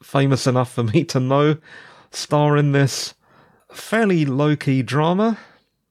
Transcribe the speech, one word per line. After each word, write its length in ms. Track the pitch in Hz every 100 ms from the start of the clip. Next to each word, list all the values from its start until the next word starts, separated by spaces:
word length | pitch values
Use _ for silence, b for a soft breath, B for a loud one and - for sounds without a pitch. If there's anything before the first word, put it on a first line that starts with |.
famous 440 | - 143 139 131 139
enough 240 | 127 123
for 120 | -
me 220 | 113 156
to 140 | - 135
know. 380 | 127 139 147 151 B B B B B
Star 480 | - - 147 147 147
in 140 | 147
this 420 | 139 135 - - - b b b b b
fairly 540 | - - 220 214 175 143
low-key 560 | 131 151 147 143 135
drama. 560 | 113 135 160 185 220 214 B B B _ _